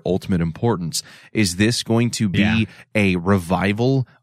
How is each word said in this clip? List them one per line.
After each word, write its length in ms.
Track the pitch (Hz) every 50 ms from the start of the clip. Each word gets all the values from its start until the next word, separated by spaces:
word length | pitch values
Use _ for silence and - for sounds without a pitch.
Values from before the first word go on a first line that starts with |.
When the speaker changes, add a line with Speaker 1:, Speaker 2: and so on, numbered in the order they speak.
| -
Speaker 1:
ultimate 340 | 87 90 92 - - 95 85
importance? 640 | 85 82 78 - 117 120 104 87 85 78 - - - - - - - - -
Is 240 | 113 104 85 87
this 260 | 90 104 113 120 - -
going 280 | - 113 117 120 113
to 180 | - - 113 98
be 100 | 82 101
Speaker 2:
Yeah. 260 | 107 110 110 113 110 - - - - _ _
Speaker 1:
a 200 | 110 101 95 90
revival 880 | 87 85 98 101 95 85 82 92 87 90 101 104 110 120 131 135 135 123 - _ _